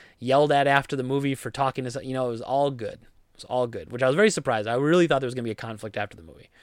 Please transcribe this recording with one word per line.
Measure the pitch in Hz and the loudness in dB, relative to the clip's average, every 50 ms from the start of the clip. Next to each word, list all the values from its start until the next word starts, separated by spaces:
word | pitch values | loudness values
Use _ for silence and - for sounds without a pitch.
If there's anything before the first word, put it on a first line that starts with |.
| - - _ - | -20 -20 _ -6
yelled | 120 123 131 143 151 151 147 | 0 2 4 6 6 6 4
at | 143 139 | 4 4
after | 139 139 139 135 - 147 | 6 4 4 2 0 -2
the | 135 123 | -4 -2
movie | 127 135 139 139 139 135 | -2 -2 0 0 -2 -2
for | - - 120 - | -4 -6 -8 -4
talking | - 139 131 - - 127 | -2 -2 -2 -2 -4 -6
to | 123 117 | -8 -8
some, | 143 - | -8 -8
you | 131 131 | -6 -4
know, | 131 131 | -2 -2
it | 123 117 | -2 -4
was | 113 - | -6 -6
all | - 131 139 143 143 139 | -2 0 0 0 0 -2
good. | 120 110 101 - - - | -4 -8 -10 -10 -12 -18
It | - _ _ _ _ _ | -20 _ _ _ _ _
was | - - | -20 -10
all | - 120 127 123 120 | -4 -2 0 0 -2
good, | 117 98 80 - 120 | -4 -8 -12 -10 -4
which | 120 131 | 0 2
I | 131 | 2
was | 139 | 4
very | 170 214 220 | 4 4 4
surprised. | - 165 139 139 120 110 104 | 2 0 -2 -2 -2 -2 -2
I | 110 117 | -2 -2
really | 127 143 151 170 180 175 | 0 2 4 4 4 4
thought | 156 151 135 | 4 2 0
there | 135 123 | 0 -2
was | 127 | -6
gonna | 127 117 | -6 -6
be | 113 107 | -6 -6
a | |
conflict | - - 113 110 104 - 107 - | -8 -10 -12 -12 -12 -12 -10 -8
after | 113 104 101 - | -6 -8 -8 -10
the | - 85 | -14 -20
movie. | 80 69 - - _ _ _ | -20 -20 -20 -20 _ _ _